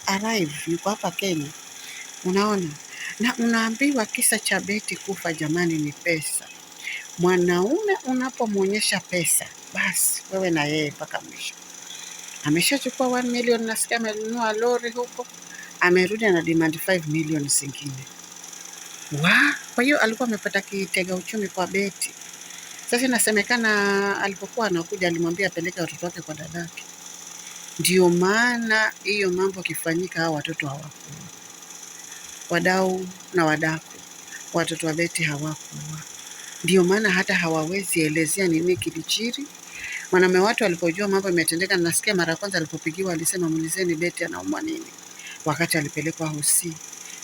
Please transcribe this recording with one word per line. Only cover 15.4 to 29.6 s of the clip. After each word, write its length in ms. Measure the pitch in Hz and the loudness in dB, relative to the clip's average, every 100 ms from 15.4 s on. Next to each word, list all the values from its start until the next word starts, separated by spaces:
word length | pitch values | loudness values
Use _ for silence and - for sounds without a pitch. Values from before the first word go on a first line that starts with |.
| - - - - | -18 -16 -16 2
amerudi 440 | 175 180 185 220 220 | 6 6 6 4 4
ana 160 | 170 | 4
demand 360 | 165 165 160 156 | 4 4 4 2
five 280 | - 185 156 | 2 0 2
million 420 | 156 156 156 143 | 0 0 0 2
zingine. 560 | - 139 131 143 131 135 - - - - - - - - - - 143 | 0 0 -8 -10 -10 -12 -16 -18 -16 -16 -16 -16 -16 -16 -16 -8 0
Wa? 320 | 170 - 294 - - | 4 6 4 2 -4
Kwa 100 | - | 0
hiyo 160 | 254 294 | 4 4
alikuwa 280 | 220 226 247 | 4 2 0
amepata 320 | 208 202 196 | 0 -2 -2
kitega 540 | - 196 190 196 185 | -2 -4 -2 0 0
uchumi 340 | 185 - 220 190 | -2 -4 -4 -4
kwa 180 | - 180 | -2 0
Betty. 440 | 196 202 - - - - - - - - - - | 0 -2 -4 -8 -8 -16 -16 -16 -16 -16 -14 -2
Sasa 140 | 240 | 2
inasemekana 1160 | 254 240 - 208 202 240 226 208 202 196 202 196 | 2 4 4 2 4 4 4 4 4 4 2 0
alipokuwa 440 | 196 190 196 - 214 | -2 -4 -6 -2 0
anakuja 420 | 170 170 196 175 | 0 -2 0 0
alimwambia 380 | 170 170 175 190 | 2 0 2 0
apeleke 340 | 175 170 185 | 0 -4 -4
watoto 260 | 160 147 175 | -6 -4 -8
wake 140 | 175 | -8
kwa 120 | 156 | -10
dadake. 480 | 156 160 170 170 - - - - - - - - - - - | -10 -8 -8 -8 -12 -16 -16 -16 -16 -14 -14 -14 -14 -12 -2
Ndio 300 | 160 185 180 | 4 8 8
maana 840 | 175 185 220 240 240 226 220 214 - | 8 6 6 4 2 2 4 2 0
hiyo 260 | 190 208 190 | -2 0 0
mambo 300 | 180 190 190 | 2 0 -2